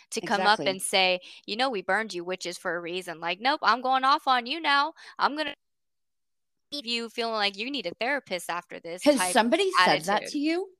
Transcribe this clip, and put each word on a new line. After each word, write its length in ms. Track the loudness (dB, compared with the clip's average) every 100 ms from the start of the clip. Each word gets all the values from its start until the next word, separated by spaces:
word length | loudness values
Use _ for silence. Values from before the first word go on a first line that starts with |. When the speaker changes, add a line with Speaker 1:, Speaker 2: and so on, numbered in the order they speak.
| _
Speaker 1:
to 100 | -10
come 200 | -2 2
up 180 | 4 4
Speaker 2:
Exactly. 80 | 2
Speaker 1:
and 140 | -4
say, 380 | 0 2 4 2 -4 -18 -10
'You 100 | -4
know, 140 | -2
we 120 | -2
burned 320 | -2 -2 -2
you 100 | -8
witches 340 | -8 -8 -8 -8
for 180 | -6 -6
a 40 |
reason.'" 400 | -6 -8 -8 -8
Like, 200 | -6 -2
"Nope, 220 | -2 0
I'm 180 | 2 2
going 220 | 2 2
off 240 | 2 2 2
on 180 | 0 0
you 140 | -4
now. 340 | 0 2 0 -6 -18 -2
I'm 160 | -2 0
gonna 200 | -6 -8 _ _ _ _ _ _ _ _ _ _ _
leave 140 | -10 -6
you 240 | -4 -4
feeling 260 | -4 -4 0
like 220 | -2 -2
you 120 | -6
need 140 | -6 -6
a 80 | -4
therapist 540 | -4 -4 -4 -8 -6
after 300 | -8 -8 -14
this," 240 | -12 0
Speaker 2:
Has 140 | 2 2
Speaker 1:
type 160 | 4
Speaker 2:
somebody 380 | 4 4 2 4 6 6
said 160 | 6
that 200 | 2 0
Speaker 1:
attitude. 80 | -2
Speaker 2:
to 80 | -4
you? 340 | -2 -2 -4